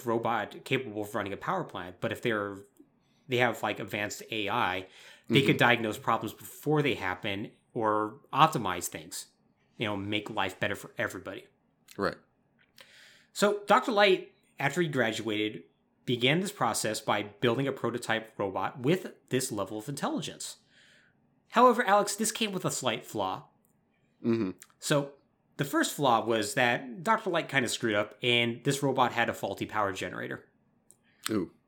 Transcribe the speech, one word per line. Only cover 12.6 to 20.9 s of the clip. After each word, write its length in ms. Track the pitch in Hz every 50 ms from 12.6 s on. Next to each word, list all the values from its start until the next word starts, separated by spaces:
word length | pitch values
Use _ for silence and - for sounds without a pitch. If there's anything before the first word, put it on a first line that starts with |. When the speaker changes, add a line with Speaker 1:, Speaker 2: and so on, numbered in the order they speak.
| _ _ _ - - - - - - - - - _ _ _
Speaker 1:
So 280 | - 196 208 202 202 - -
Doctor 240 | 202 254 247 285
Light, 400 | 226 202 214 202 185 170 - - _ _ _ _ _ -
after 220 | 139 139 143 180
he 60 | 175 156
graduated, 760 | 135 131 117 113 110 110 107 110 107 107 107 107 110 - - - _ _ _ _ _ _ _
began 340 | - 127 113 123 127 147 180
this 120 | 196 190
process 500 | - - 135 113 104 - - 110 107 -
by 220 | - - 113 104 104
building 440 | 104 - - 135 120 117 127 139 139
a 40 |
prototype 600 | 131 - - 117 113 117 - - 110 113 110 - - -
robot 420 | 104 98 95 98 95 117 - 147
with 340 | 120 127 180 185 - 214 - - _ _
this 220 | - 127 127 -
level 280 | 117 104 98 - 107 107
of 100 | 107 -
intelligence. 680 | 143 - - 262 320 247 - - 82 - - - - - _ _ _ - - -